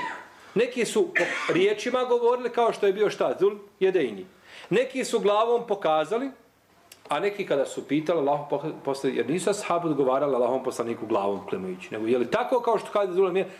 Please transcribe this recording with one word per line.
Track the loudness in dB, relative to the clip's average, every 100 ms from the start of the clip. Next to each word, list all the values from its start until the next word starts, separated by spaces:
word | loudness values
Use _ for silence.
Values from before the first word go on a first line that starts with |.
| -4 -8 -16 -20 -6 -2
Neki | 0 0 0
su | 2 2
po-, | 0 -2 -2 0
riječima | 4 4 2 -2 0
govorili, | 2 2 4 2 0
kao | 2 2
što | 2 0
je |
bio | 2 0
šta? | 2 -2 2
Zul | 2 0 -14 0
Jedejni. | 2 2 0 -4 -14 -18 -20 -18 -2
Neki | 0 0 -2 -2
su | 0
glavom | 4 4 4 2 0
pokazali, | -2 2 2 0 -2 -4 -10 _ _ _ _ _ -20 -6
a | -2
neki, | -2 -4 -2
kada | 0 0
su | -4 -2
pitali | -2 0 0
Allahu | 2 0 -2
po-, | -4 -4 -6 -6
posle-, | -2 -2 -2
jer | -2
nisu | 0 0
ashabi | -2 0 0 0
odgovarali | 2 2 2 2 2
Allahom | 2 0
poslaniku | -2 -4 -4 -4 -2
glavom | 0 0 -4 -6
klimajući, | -6 -6 -8 -10
nego: | -6 0
„Je | 0
li | 2
tako | 0 0 0
kao | 2 0
što | 0
kaže | -2 0
Zul | 2 2
Jedejni?” | 0 -4